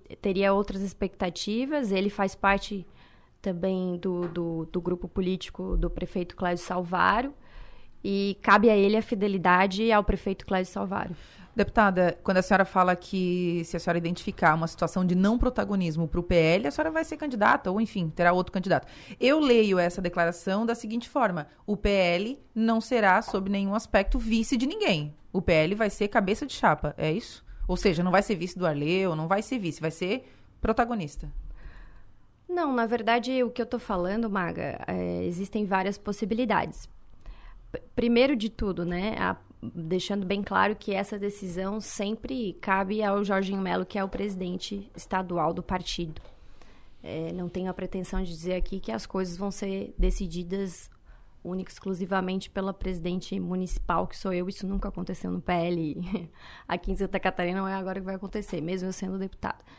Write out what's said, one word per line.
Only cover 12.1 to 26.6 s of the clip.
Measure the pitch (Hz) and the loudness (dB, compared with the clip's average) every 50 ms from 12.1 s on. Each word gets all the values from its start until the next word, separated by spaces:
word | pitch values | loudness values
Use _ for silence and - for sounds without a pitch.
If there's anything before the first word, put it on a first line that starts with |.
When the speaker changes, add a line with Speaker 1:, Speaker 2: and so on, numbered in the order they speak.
| - - - | 2 0 0
Speaker 2:
quando | - 190 185 | 2 2 4
a | |
senhora | 185 - 202 190 190 | 4 6 6 4 4
fala | 185 - 190 180 180 180 | 4 4 4 4 4 4
que | 180 - - - 190 185 180 180 180 180 175 170 170 165 | 0 -2 -4 -2 0 0 0 0 0 0 0 0 -2 -4
se | - - | -4 -6
a | 170 | -4
senhora | - 180 170 | 0 0 0
identificar | 170 170 165 180 - - - - - 180 165 160 | 0 0 -2 -4 -4 -6 -6 -2 2 4 4 4
uma | 160 165 | 4 2
situação | 165 - - 175 165 - 190 185 | -2 -2 -2 -2 -2 0 2 2
de | 175 180 | 2 4
não | 180 190 202 233 247 | 4 4 4 4 4
protagonismo | - 254 254 - 202 196 202 190 180 165 151 160 165 160 | 2 2 2 0 0 0 0 0 0 0 0 -2 -2 -2
pro | - 175 | -2 -2
P | 175 - 185 | 0 2 4
L, | 170 160 160 170 196 240 | 6 6 6 4 4 2
a | 285 | 0
senhora | 277 - 302 320 | 0 0 0 0
vai | 311 320 311 | 0 -2 -2
ser | - 320 | -2 -6
candidata | 294 302 294 247 208 202 226 262 - - 190 | -6 -6 -4 0 4 6 6 6 4 2 0
ou, | 185 214 | -2 0
enfim, | 226 - - 202 170 160 | -2 -2 -2 -2 -4 -2
terá | 156 - 170 175 | 0 2 4 4
outro | 180 180 180 - | 4 4 2 0
candidato. | - 190 180 196 170 131 - - - - - - 196 - | -2 -2 2 2 2 2 2 -2 -16 -20 -18 -16 -4 2
Eu | - 254 294 311 | 4 4 6 6
leio | 302 262 240 226 214 202 185 180 | 6 6 6 6 6 6 4 4
essa | 175 175 175 - | 2 2 0 -2
declaração | 185 180 175 180 170 170 175 - - 196 190 208 233 | -4 -2 2 2 2 2 0 -2 -2 -2 0 0 0
da | 233 233 | 0 -2
seguinte | 233 - 208 220 240 - - | -4 -4 -6 -6 -6 -4 -2
forma: | - 294 247 202 175 165 147 - _ _ - | 0 2 2 2 0 -2 -6 -8 _ _ -6
o | - 208 | -4 -2
P | - - 208 | 0 2 2
L | 202 196 185 175 175 175 208 226 277 - - - | 4 4 4 4 4 2 0 -2 -6 -10 -12 -6
não | - 220 226 226 226 226 | -2 0 2 2 2 2
será, | 226 - 254 233 208 190 185 208 | 0 2 2 4 6 6 6 4
sob | 226 - - 196 190 196 | 4 0 -2 -2 0 0
nenhum | 202 196 196 196 | 0 0 0 0
aspecto, | 202 226 - - - 202 202 - - 254 | -2 -2 0 2 2 4 4 4 2 0
vice | 226 220 220 220 226 - 277 | 2 2 2 2 2 2 0
de | 226 262 | 0 0
ninguém. | 269 370 440 415 302 185 151 147 147 - - - - | 0 0 0 2 2 2 2 -2 -4 -8 -14 -12 -6
O | - 185 | -4 -2
P | 170 - | 2 4
L | 170 156 156 165 202 | 4 4 4 4 2
vai | 208 226 202 | 0 0 0
ser | - - 208 208 | 0 -2 -2 0
cabeça | - 240 202 185 214 - 294 | 2 2 2 2 0 -2 -4
de | 269 - | -8 -2
chapa, | - | 2